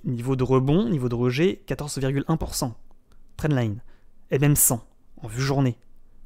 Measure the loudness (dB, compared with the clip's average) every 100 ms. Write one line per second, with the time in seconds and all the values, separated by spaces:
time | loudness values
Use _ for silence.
0 | -4 -4 -2 0 2 4 4 2 2 0
1 | -2 0 0 2 0 0 -4 -6 -6 -4
2 | -2 -2 0 -2 -2 -4 -6 -6 -16 -20
3 | -20 -20 -18 -4 0 2 0 -2 -10 -20
4 | -20 -20 -4 2 4 4 2 0 -4 _
5 | -20 -16 -10 -4 -2 2 2 0 -10 -20
6 | -20 -16